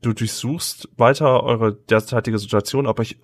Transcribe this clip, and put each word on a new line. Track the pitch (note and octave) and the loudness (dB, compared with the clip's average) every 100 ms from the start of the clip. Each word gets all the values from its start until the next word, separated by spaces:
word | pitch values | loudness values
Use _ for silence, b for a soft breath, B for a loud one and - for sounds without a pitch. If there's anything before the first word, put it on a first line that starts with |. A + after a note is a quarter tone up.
du | A#2 | -4
durchsuchst | G#2+ A2 - A#2+ E3+ - - - - | -2 -4 -4 -6 -6 -8 -10 -10 2
weiter | A#2 C#3 D3 B2+ | 2 4 2 2
eure | B2 A2+ A2 | 2 2 0
derzeitige | G#2 - A2 - A#2+ A2+ G#2+ | -2 0 0 2 -4 -2 -4
Situation, | G2 G#2 - C3 C3 | -2 -2 0 -2 -2
ob | A2+ | -2
euch | A#2 - | -4 -8